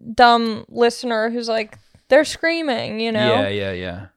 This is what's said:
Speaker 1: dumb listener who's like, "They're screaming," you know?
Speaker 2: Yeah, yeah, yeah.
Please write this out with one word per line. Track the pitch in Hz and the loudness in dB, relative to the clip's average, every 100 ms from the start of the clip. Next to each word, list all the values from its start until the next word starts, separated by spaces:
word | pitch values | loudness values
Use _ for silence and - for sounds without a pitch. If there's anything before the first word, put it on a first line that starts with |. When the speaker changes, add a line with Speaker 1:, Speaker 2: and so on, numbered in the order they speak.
| 233 | -16
Speaker 1:
dumb | 220 240 233 226 220 - | 4 4 6 0 -6 -10
listener | 233 233 233 247 220 226 | 0 0 0 -6 -4 -2
who's | 233 233 | -4 -4
like, | 226 214 - _ _ - | -4 -6 -12 _ _ 4
"They're | 269 | 4
screaming," | 302 - 330 330 311 233 120 214 | 4 0 -2 -2 -2 -4 -4 -4
you | 226 | -2
know? | 214 214 - | 0 2 2
Speaker 2:
Yeah, | 101 | 0
yeah, | 101 98 | -2 -4
yeah. | 90 90 90 98 | -4 -8 -10 -14